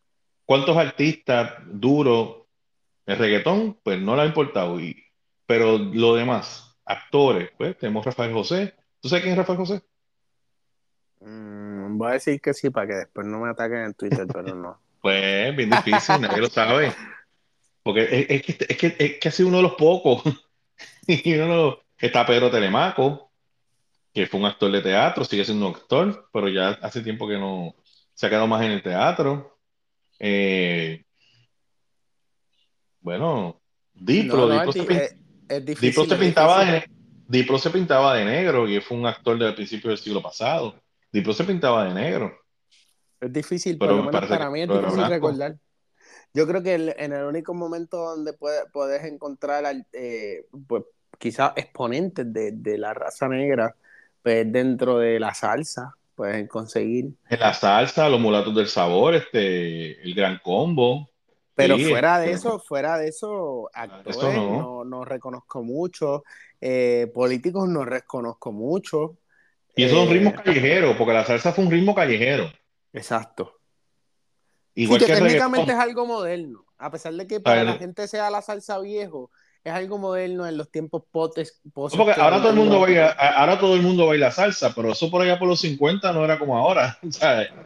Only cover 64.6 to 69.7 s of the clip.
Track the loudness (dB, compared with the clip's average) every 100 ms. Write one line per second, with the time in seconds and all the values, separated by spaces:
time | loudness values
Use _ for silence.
64.6 | -6 -10 -12 -12 -10 -12 -12 -16 -14 -12
65.6 | -8 -6 -6 -4 -4 -4 -8 -20 -20 -10
66.6 | -4 0 2 2 -2 -2 -2 0 -4 -2
67.6 | -2 -2 -4 -6 -8 -8 -8 -10 -12 -8
68.6 | -4 -4 -4 -4 -4 -10 _ _ _ _
69.6 | _